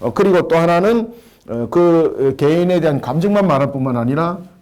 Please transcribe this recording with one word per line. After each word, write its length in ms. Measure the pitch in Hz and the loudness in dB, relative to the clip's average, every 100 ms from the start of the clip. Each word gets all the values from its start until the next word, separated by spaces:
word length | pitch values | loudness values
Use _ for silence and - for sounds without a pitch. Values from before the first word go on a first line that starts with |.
어, 140 | 120 | -6
그리고 340 | 156 196 180 - | 0 2 2 2
또 80 | 165 | 0
하나는, 560 | 170 170 202 233 226 - - _ - | 2 2 2 0 -2 -12 -20 _ -10
어, 160 | 117 117 | -8 -2
그 640 | 175 170 165 156 - 135 135 | 2 4 4 2 0 -2 0
개인에 420 | 143 170 180 180 | 0 2 2 0
대한 220 | 160 143 | 0 -2
감정만 440 | - 151 202 202 190 | -2 -2 0 0 2
말할 240 | 135 139 | 0 -2
뿐만 260 | 139 131 123 | -2 -4 -2
아니라 400 | 117 139 170 175 - - | -2 -2 -2 -6 -12 -20